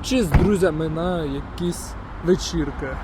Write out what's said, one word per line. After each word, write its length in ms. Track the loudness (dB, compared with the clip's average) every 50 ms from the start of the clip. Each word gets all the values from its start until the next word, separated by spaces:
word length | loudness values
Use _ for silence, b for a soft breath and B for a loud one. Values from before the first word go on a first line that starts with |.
| -2
чи 200 | 2 2 2 2
з 40 |
друзями 600 | 6 6 6 6 6 4 4 4 2 2 2 -2 -2
на 340 | -2 -2 -2 -2 -2 -2 -2
якісь 680 | -2 -4 -6 -6 -8 -8 -4 -4 -4 -4 -4 -8 -10 -12 -12 -12 -12 -12 -6 0
вечірки. 640 | 0 0 2 0 -4 -2 -2 -2 -2 -4 -6 -6 -6 -6 -8